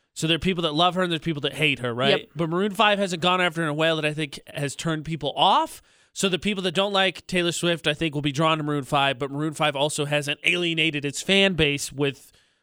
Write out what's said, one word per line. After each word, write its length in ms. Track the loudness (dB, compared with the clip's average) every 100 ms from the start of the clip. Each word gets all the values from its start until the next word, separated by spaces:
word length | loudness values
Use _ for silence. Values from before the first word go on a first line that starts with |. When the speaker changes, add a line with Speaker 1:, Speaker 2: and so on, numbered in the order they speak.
| _
Speaker 1:
So 140 | -4 -2
there 80 | 0
are 20 |
people 220 | 0 0
that 100 | 0
love 200 | 2 2 2
her 60 |
and 80 | -2
there's 120 | -2
people 180 | -4 -4
that 140 | -4
hate 240 | 0 0 0
her, 160 | -2
right? 260 | 0 2 2
Speaker 2:
Yep. 80 | 0 -6
Speaker 1:
But 140 | -2
Maroon 220 | 0 0
five 240 | 2 2 4
hasn't 240 | 0 0
gone 180 | 2 2
after 220 | 2 0
in 60 | -2
a 40 |
way 220 | 2 2
that 100 | 2
I 80 | 0
think 260 | -2 -6 -8 -12
has 280 | -6 -6 -4
turned 300 | -4 -4 -4
people 260 | -6 -4
off. 460 | 2 4 4 2 -8 _ _ _
So 160 | -4 -2
the 120 | -2
people 220 | -2 -2
that 100 | -2
don't 180 | 0 0
like 320 | 2 2 0 -4
Taylor 240 | -2 0
Swift, 340 | 0 -2 0 -2
I 80 |
think, 200 | -2 -2 -2
will 40 |
be 120 | -2
drawn 260 | 2 2 2
to 60 |
Maroon 180 | 0 -4
five, 340 | 0 2 2 0
but 120 | -4
Maroon 240 | -4 -4
five 220 | 0 0 0
also 280 | -2 -2 -2
hasn't 340 | -2 -2 -2
alienated 600 | 0 0 0 0 0 0
its 180 | -4 -4
fan 320 | 2 4 4
base 380 | 4 0 0 -6
with, 400 | -2 -4 -4 -16 _ _ _